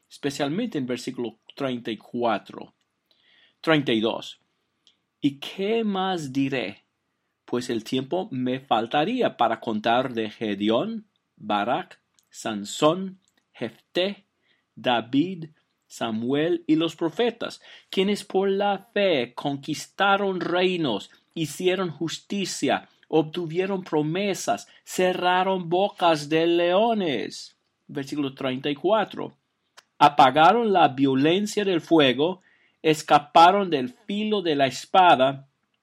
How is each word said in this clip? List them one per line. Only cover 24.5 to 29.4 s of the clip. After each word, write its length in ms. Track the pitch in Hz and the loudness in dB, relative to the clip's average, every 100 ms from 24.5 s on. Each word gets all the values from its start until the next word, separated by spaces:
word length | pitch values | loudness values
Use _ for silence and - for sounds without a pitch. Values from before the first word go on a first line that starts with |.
| 110 - _ | -6 -8 _
cerraron 840 | - - 185 180 180 180 190 190 165 | -10 -2 0 2 0 2 2 -2 0
bocas 600 | 180 202 - 170 151 147 | 0 0 2 2 2 0
de 180 | 160 170 | 0 2
leones". 1080 | 170 175 185 233 214 170 113 - - - _ _ _ - | 2 2 2 2 0 -2 -4 -6 -10 -18 _ _ _ -12
Versículo 480 | 139 139 147 135 | -10 -8 -6 -6
treinta 340 | 135 135 127 147 | -4 -6 -4 -6
y 60 | |
cuatro. 640 | 143 175 214 185 101 90 _ | -2 0 0 0 -8 -12 _